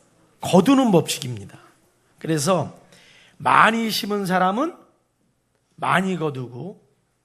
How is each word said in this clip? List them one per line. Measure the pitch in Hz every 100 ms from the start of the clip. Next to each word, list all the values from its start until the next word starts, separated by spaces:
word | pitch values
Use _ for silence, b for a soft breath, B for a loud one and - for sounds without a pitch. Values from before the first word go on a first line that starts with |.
| _ _ _ _
거두는 | - 180 196 269 254
법칙입니다. | 175 - - 127 117 98 - - _ _ _ _ _
그래서 | - 160 139 185 101 - _ b b b b -
많이 | 127 139 185 226 226
심은 | 196 202 208
사람은 | 196 185 180 208 320 - _ _ _ _ _ _ _ _ _ -
많이 | - 151 190 180
거두고 | 156 131 123 120 160 220 _ _ _ _